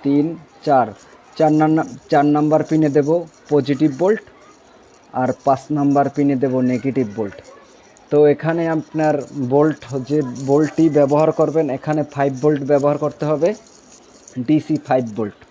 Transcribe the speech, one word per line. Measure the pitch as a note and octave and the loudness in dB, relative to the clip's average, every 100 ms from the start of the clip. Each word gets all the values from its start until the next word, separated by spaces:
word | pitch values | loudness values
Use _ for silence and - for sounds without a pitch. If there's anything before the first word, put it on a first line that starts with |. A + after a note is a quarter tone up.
তিন, | C#3+ C#3+ D#3 E3 - - - | 0 0 0 -6 -16 -12 0
চার, | C3+ A2+ G2+ - - - - | 2 0 -6 -20 -20 -20 -2
চার | D#3 D#3 | 2 2
নাম-, | D#3 D#3+ - - - | 2 0 -2 -12 -2
চার | D3+ D3 D3 | 2 2 2
নাম্বার | D3+ D3+ D3+ | 2 0 0
পিনে | D#3 D#3 C#3+ | 0 2 2
দেব | C#3+ E3+ E3 _ - | 2 -2 -4 _ -2
পজিটিভ | D3 C3 C3+ D3+ C3+ | 0 0 0 0 2
ভোল্ট, | F3+ A3 - - - - _ _ _ _ _ B2 | 0 0 -4 -20 -20 -20 _ _ _ _ _ -4
আর | B2+ B2 - | -4 -2 -2
পাঁচ | C3+ - D3+ | -2 -2 -2
নাম্বার | C#3+ C#3 C3+ | 2 2 0
পিনে | D3 C#3+ C3+ | 0 0 0
দেব | C3+ B2+ B2+ | 0 0 0
নেগেটিভ | B2+ C3+ B2+ A2+ G2+ | -2 -2 -2 -4 -6
ভোল্ট। | G#2 - - - - _ _ _ _ | -8 -10 -20 -20 -20 _ _ _ _
তো | D3 D3+ | 4 4
এখানে | C#3+ D#3 E3 E3 D#3+ | 2 -2 -2 -2 -4
আপনার | - D#3 D#3 D3 B2 C#3+ B2 | -4 -2 -2 -2 -6 -8 0
ভোল্ট, | C#3 D#3 C#3+ - C3+ B2+ | 2 2 -2 -8 -10 -2
যে | D3+ C3+ B2 C3+ | -2 -2 -8 0
ভোল্টটি | C#3+ D3+ - D#3+ D3 | 2 2 2 2 4
ব্যবহার | C#3 D3 D#3 - | 2 4 2 2
করবেন, | D3+ D3 D#3 C3 | 0 0 -2 -4
এখানে | - D3+ D3 | -4 -4 -4
ফাইভ | C#3+ C#3+ C3 | -2 -4 0
ভোল্ট | D3+ D3 C#3 | 0 0 0
ব্যবহার | C#3+ C#3+ D3 | 2 2 0
করতে | D3 - D3+ | -4 -4 -4
হবে, | D3+ E3 A3 - - _ - _ - - B2+ A#2 | 0 -2 -4 -14 -20 _ -20 _ -20 -16 -10 -2
ডিসি | D3+ - D3+ - | -2 0 -6 -2
ফাইভ | C3 A#2+ G#2+ | -2 -2 -6
ভোল্ট। | G#2 - - | -8 -10 -20